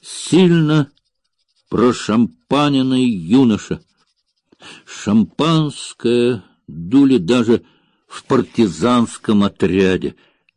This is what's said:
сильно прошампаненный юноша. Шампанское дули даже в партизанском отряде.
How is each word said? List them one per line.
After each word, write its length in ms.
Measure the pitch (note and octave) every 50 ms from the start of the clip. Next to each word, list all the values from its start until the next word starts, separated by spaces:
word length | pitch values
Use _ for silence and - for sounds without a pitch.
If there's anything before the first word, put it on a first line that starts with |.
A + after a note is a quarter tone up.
| _ -
сильно 840 | - - - - - E3+ F#3+ F3 E3+ E3+ D#3+ D3 D3+ D#3 C#3+ - _ _ _ _ _ _ _ _ _ _ _ _ _ _ _ _
прошампаненный 1400 | - A2 G#2+ B2 A2+ - - - G#2+ A#2 A#2 - - _ _ _ C3 C#3 D3 D3 C#3+ C3+ C3 C3 C3 B2+ B2+
юноша. 760 | B2 A2+ F#2 E2 D#2+ G#2+ C3+ C3+ A#2 G#2+ F#2+ - - F2+ D#2+ _ _ _ _ _ _ _ _ _ _ _ _ _ _ _ _ - - - - _
Шампанское 1600 | - - - - G#2 G2+ A2+ G#2 E2 _ - C#3 D#3+ E3 D#3+ D#3 D3 - - - - - _ - A#2 A#2+ A#2+ A#2+ B2 B2 A#2+ - _ _ _ _ -
дули 500 | - D#2+ E2+ F2 A2+ C#3 C#3 C3+ C3 A#2
даже 480 | E2+ E2 A#2+ B2+ A2+ A2 - G#2 - _ _ _ _ _ _ _ _ _
в 160 | - - -
партизанском 1160 | _ C#3 C3 F#2 - _ - A2+ G2 D#2+ D#2 E2 A#2+ B2 A#2+ A#2 G#2+ - - _ - A2 G#2 G2+
отряде. 720 | G2 - _ - F#2 F2 F#2+ F#2+ F#2 F#2 F2 D#2+ C2+ B1+ _ _ _ _ _ _ _ _